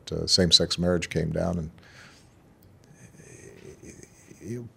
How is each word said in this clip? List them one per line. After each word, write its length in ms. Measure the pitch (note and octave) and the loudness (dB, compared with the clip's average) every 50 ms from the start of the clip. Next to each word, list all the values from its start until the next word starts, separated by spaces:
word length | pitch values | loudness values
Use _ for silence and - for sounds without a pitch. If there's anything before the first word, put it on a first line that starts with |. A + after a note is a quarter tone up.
| - - D#2+ | -10 -8 -6
uh, 140 | E2 E2 | -4 0
same-sex 520 | E2 - - F#2 E2 - - F2 - - - | 2 4 4 6 6 6 4 4 4 0 0
marriage 300 | F2 F2+ F2+ E2 E2+ - | 2 2 2 2 0 -2
came 220 | - E2 D#2+ E2 | -2 -2 0 0
down, 280 | E2 E2 E2+ F2 F2 F2 | 0 -2 0 0 -2 -2
and, 120 | D#2+ D#2+ - - - - - - - - - - - - _ - _ - - _ - - - - - - - - - - - - - - - - - - - - - - - - - - - - - - - - - - - - D2+ | -4 -6 -10 -16 -20 -20 -20 -20 -20 -20 -20 -20 -20 -20 _ -20 _ -20 -20 _ -20 -20 -20 -20 -20 -20 -20 -20 -20 -20 -20 -20 -20 -20 -20 -20 -20 -20 -20 -20 -20 -20 -20 -20 -20 -20 -20 -20 -20 -20 -20 -20 -20 -20 -20 -16 -12
uh, 160 | F#2+ A#2 B2 A#2+ - - | -10 -10 -10 -10 -14 -18